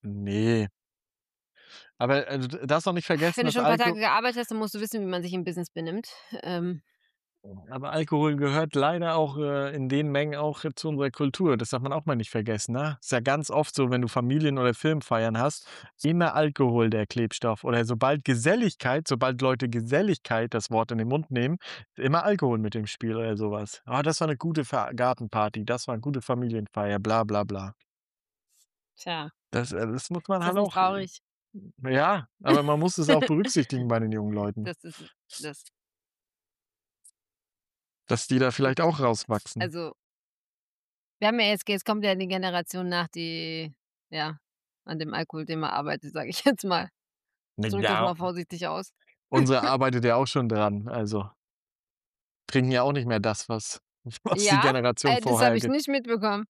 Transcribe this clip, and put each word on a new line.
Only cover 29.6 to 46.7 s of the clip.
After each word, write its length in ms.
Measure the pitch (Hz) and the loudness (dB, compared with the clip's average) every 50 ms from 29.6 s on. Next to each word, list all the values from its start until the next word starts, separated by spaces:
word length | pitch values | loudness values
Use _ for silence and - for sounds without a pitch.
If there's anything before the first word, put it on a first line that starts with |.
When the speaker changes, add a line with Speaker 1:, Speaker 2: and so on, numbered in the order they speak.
| 120 135 | -4 -2
Speaker 1:
äh, 160 | - 95 113 | -4 -4 -2
das 220 | 110 113 131 - - | -2 -4 -6 -6 -6
muss 140 | 175 170 - | -8 -8 -4
man 120 | - 196 185 | -2 -2 0
Speaker 2:
Ist 60 | 170 | 0
das 0 | |
Speaker 1:
halt 100 | 180 180 | 0 2
Speaker 2:
nicht 20 | |
Speaker 1:
auch, 240 | 202 208 175 - 190 | 0 0 0 2 2
äh, 0 | |
Speaker 2:
traurig? 400 | 185 185 196 196 190 185 - - _ _ _ _ _ _ - 208 95 110 - - 127 131 | 2 2 0 -2 -6 -8 -12 -20 _ _ _ _ _ _ -20 -20 -20 -20 -16 -8 -4 0
Speaker 1:
ja, 380 | 131 135 151 175 208 180 120 _ _ _ - | 2 4 4 4 2 0 -2 _ _ _ 2
aber 200 | 131 135 147 143 | 4 4 4 4
man 160 | 147 151 151 | 2 2 2
muss 180 | 165 180 - | 2 0 2
es 120 | - 156 147 | 0 4 4
auch 140 | - 156 262 | 4 4 4
berücksichtigen 640 | - 156 156 208 262 - 170 127 - 139 127 123 | 4 2 2 2 2 2 0 0 2 -2 -2 0
bei 120 | 120 117 113 | 0 0 2
den 120 | 113 110 | 0 0
jungen 220 | 110 107 104 104 104 | -2 -2 -2 -2 -2
Leuten. 360 | 104 101 104 104 117 107 180 170 | -2 -2 -2 -4 -4 -6 -6 -8
Speaker 2:
<laughs> 0 | |
Das 60 | _ - | _ -14
ist 180 | 170 160 - | -18 -18 -18
'n, 80 | 165 - _ _ _ _ - - | -20 -20 _ _ _ _ -16 -12
das 240 | 147 151 143 - - - _ _ _ _ _ _ _ _ _ _ _ _ _ _ _ _ _ _ _ _ _ _ _ _ _ _ _ - _ _ _ _ _ _ _ _ _ _ _ _ _ _ _ _ _ _ _ | -10 -10 -12 -12 -20 -20 _ _ _ _ _ _ _ _ _ _ _ _ _ _ _ _ _ _ _ _ _ _ _ _ _ _ _ -20 _ _ _ _ _ _ _ _ _ _ _ _ _ _ _ _ _ _ _
Speaker 1:
Dass 200 | - 120 117 - | -2 -2 -2 0
die 120 | - 131 127 | 2 2 4
da 120 | 131 127 | 4 4
vielleicht 300 | 120 - 139 131 131 - | 2 2 2 2 2 2
auch 180 | 170 170 160 143 | 2 2 2 2
rauswachsen. 600 | 135 120 113 101 - - 110 104 - - - 113 | 2 2 2 2 -2 -4 -4 -4 -4 -8 -6 -6
Speaker 2:
Also 320 | - 175 151 170 165 151 - _ _ _ _ _ _ _ _ _ _ _ _ _ _ _ _ _ _ _ _ _ _ _ _ _ | -6 -4 -4 -8 -10 -10 -12 _ _ _ _ _ _ _ _ _ _ _ _ _ _ _ _ _ _ _ _ _ _ _ _ _
wir 80 | 214 214 | 0 2
haben 100 | 226 240 | 2 4
ja 80 | 220 | 2
jetzt, 200 | 202 208 190 - - | 2 2 0 -2 -4
jetzt 160 | 202 190 - | -4 -2 -2
kommt 180 | - 214 214 208 | -2 -2 0 2
ja 100 | 202 190 | 0 0
die 120 | 185 190 | 0 -2
Generation 600 | 180 190 185 185 185 180 175 170 - - 185 185 180 | -4 -4 -2 -2 -2 -2 -2 -4 -4 -6 -4 -4 -2
nach, 180 | 175 175 170 | 0 -2 -2
die, 680 | 160 - 170 165 165 165 165 165 160 160 160 160 156 139 _ _ _ _ _ _ _ | -4 -6 -8 -8 -6 -6 -6 -8 -8 -8 -8 -8 -10 -14 _ _ _ _ _ _ _
ja, 280 | 160 156 151 156 156 147 _ _ _ _ _ _ _ _ _ | -6 -4 -4 -4 -6 -10 _ _ _ _ _ _ _ _ _
an 140 | - 160 156 | -10 -6 -6
dem 140 | 156 156 - | -6 -4 -4
Alkoholthema 560 | 160 165 _ - 156 156 - 160 160 156 - | -4 -6 _ -6 -10 -6 -4 -4 -2 -2 -2
arbeitet, 420 | 90 - 143 151 147 - - 147 | -2 -2 -2 -2 -4 -6 -6 -8
<laughs> 20 | - | -8
sage 160 | 156 139 120 | -8 -8 -6
ich 140 | - - - | -8 2 2
jetzt 180 | 277 254 - - | 2 2 2 -2
mal. 240 | 196 | -2